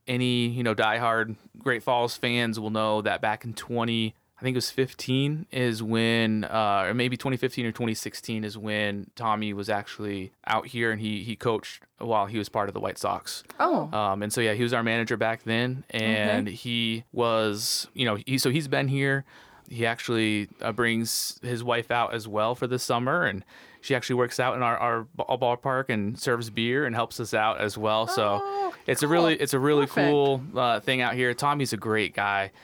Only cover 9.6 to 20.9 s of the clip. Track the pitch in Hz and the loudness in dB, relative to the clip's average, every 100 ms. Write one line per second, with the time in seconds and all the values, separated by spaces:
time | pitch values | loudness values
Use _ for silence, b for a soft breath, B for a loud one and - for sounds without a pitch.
9.6 | 101 104 101 - 107 101 95 _ - 110 | -2 -2 -4 -8 -6 -6 -8 _ -2 -2
10.6 | - 120 117 110 107 104 98 107 123 110 | -2 -2 0 0 -4 -4 -6 -4 -2 -2
11.6 | - - - _ 117 110 101 110 101 113 | -4 -18 -20 _ 0 0 0 -2 -4 -2
12.6 | 101 98 101 92 101 92 - - - - | -4 -2 -6 -4 -4 -4 -6 -12 -14 0
13.6 | 320 277 151 107 101 98 104 123 113 107 | 2 2 0 0 0 0 -2 0 2 2
14.6 | 120 120 113 117 113 113 113 113 - 113 | 2 2 2 0 0 0 0 0 -2 0
15.6 | 123 127 - 113 110 110 104 104 104 113 | 0 -4 -6 -2 2 2 2 2 -2 -6
16.6 | 123 120 113 113 117 - 117 113 110 104 | -4 0 0 -2 -4 0 2 4 2 0
17.6 | 113 - - - 123 104 - 131 131 139 | -2 -4 -4 -2 0 0 0 0 2 0
18.6 | 147 139 139 139 139 139 135 B B B | 0 -2 0 0 2 0 -2 B B B
19.6 | - 117 117 113 - 117 110 107 104 - | -14 -2 0 0 0 2 4 2 -2 -4
20.6 | 113 107 117 | -6 0 2